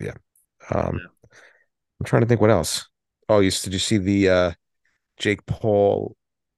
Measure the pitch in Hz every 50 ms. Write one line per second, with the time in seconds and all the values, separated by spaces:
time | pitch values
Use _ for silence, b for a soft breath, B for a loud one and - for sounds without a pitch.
0 | 50 - - - _ _ _ _ _ _ _ _ - - - 85 85 87 87 90
1 | 90 - _ _ _ b b b b b b b b b _ _ _ _ _ -
2 | - - - 123 117 110 120 107 104 110 110 87 80 - - - - - _ _
3 | _ _ _ _ _ - 107 104 98 95 - - - 95 92 95 - - 113 104
4 | 90 98 101 101 98 92 92 90 90 87 80 - _ _ _ _ _ _ _ _
5 | _ _ _ - - 110 101 98 - - - - - 110 104 101 101 101 101 -
6 | - - - _ _ _ _ _ _ _ _